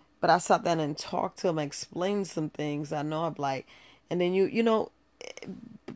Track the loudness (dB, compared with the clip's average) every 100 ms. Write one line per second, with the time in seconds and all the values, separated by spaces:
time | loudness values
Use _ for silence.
0 | _ _ 4 4 6 4 4 0 0 -4
1 | -4 -2 -2 -2 0 0 -2 -6 -10 -4
2 | 0 0 -2 -2 -4 -2 -4 -4 -4 -4
3 | -2 -2 -2 -2 -2 -4 -6 -18 -20 -20
4 | -6 0 2 4 2 4 2 2 0 _
5 | _ -18 -18 -14 -14 -14 -16 -20 -18